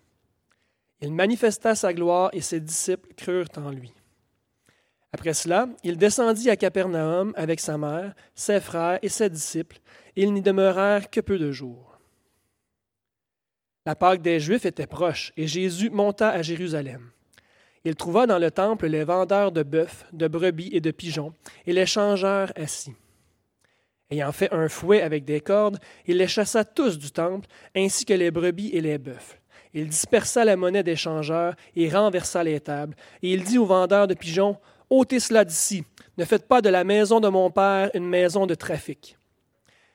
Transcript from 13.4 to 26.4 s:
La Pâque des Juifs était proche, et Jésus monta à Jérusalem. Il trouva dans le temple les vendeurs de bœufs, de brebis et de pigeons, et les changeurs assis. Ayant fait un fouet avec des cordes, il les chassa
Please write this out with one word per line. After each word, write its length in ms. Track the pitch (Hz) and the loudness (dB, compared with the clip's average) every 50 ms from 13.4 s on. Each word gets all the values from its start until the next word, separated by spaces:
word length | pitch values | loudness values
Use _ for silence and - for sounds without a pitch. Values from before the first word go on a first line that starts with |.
| _ _ _ _ _ _ _ _ - | _ _ _ _ _ _ _ _ -6
La 80 | 156 151 | -6 -2
Pâque 260 | - 185 185 185 180 | 2 4 4 4 4
des 180 | 160 175 170 160 | 2 0 0 0
Juifs 280 | 147 156 214 247 - | 0 0 0 0 0
était 200 | 180 - - 139 | -2 -4 -6 -8
proche, 460 | - 151 135 175 170 143 - - - - - | -8 -6 -2 -2 -2 -2 -4 -8 -12 -8 -6
et 80 | 160 | -6
Jésus 420 | 156 147 180 185 185 170 175 214 226 | -4 -4 -2 -2 -2 -2 -2 -4 -2
monta 400 | 214 202 202 208 202 - 220 220 | 0 0 0 0 0 2 0 0
à 140 | - 170 160 | 0 0 -4
Jérusalem. 680 | 160 170 160 180 175 160 147 139 135 123 127 120 120 _ _ _ _ _ _ _ _ _ _ _ _ _ _ - | -4 -6 -6 -6 -6 -6 -6 -6 -8 -12 -14 -18 -20 _ _ _ _ _ _ _ _ _ _ _ _ _ _ -6
Il 100 | 165 151 | -6 -6
trouva 300 | - - 175 170 220 254 | -6 -4 0 2 2 4
dans 120 | 240 196 175 | 4 4 2
le 120 | 170 160 | 2 0
temple 360 | - - 190 214 220 208 175 | 0 0 0 0 0 -2 -2
les 180 | 156 156 151 151 | -2 -2 -2 0
vendeurs 460 | 151 175 185 185 175 196 202 202 190 | 0 0 0 2 2 2 2 2 2
de 120 | 170 160 147 | 0 -2 -2
bœufs, 420 | 139 151 160 160 - - - - - 175 | -2 0 -2 -2 -2 -4 -16 -20 -14 -8
de 160 | 160 165 160 | -4 -4 -2
brebis 400 | 156 165 180 185 170 160 175 196 196 | -2 0 0 0 0 -2 -6 -4 -4
et 80 | 170 160 | -2 -2
de 80 | 160 | -2
pigeons, 420 | 151 - 175 170 147 156 143 156 165 _ - - - - - | -6 -6 -8 -8 -6 -6 -8 -10 -12 _ -20 -20 -20 -12 -6
et 80 | 175 180 | -2 0
les 140 | 180 185 | 2 2
changeurs 680 | 180 - 220 202 208 202 185 190 196 196 196 196 185 - | 2 0 0 2 2 2 0 0 0 0 -2 -2 -4 -6
assis. 400 | - 156 143 - - - 143 117 _ _ _ _ _ _ _ _ _ _ _ _ _ _ _ _ _ _ _ _ _ _ - | -8 -10 -10 -10 -10 -12 -16 -18 _ _ _ _ _ _ _ _ _ _ _ _ _ _ _ _ _ _ _ _ _ _ -8
Ayant 220 | 143 151 139 143 147 | -6 -6 -4 -4 -4
fait 200 | - 196 - 202 | -2 -2 -2 0
un 160 | 165 160 151 | 0 -2 -2
fouet 340 | - - 165 175 208 214 175 | -4 -4 0 2 4 4 2
avec 220 | 156 156 151 135 | 0 -4 -4 -4
des 160 | 143 147 147 | -4 -6 -4
cordes, 380 | - - 196 208 214 208 202 - - - - - - | -2 0 2 2 2 0 -2 -6 -12 -18 -20 -12 -4
il 100 | 175 175 180 | 0 2 2
les 100 | 185 175 | 2 2
chassa 360 | - 226 | 0 -2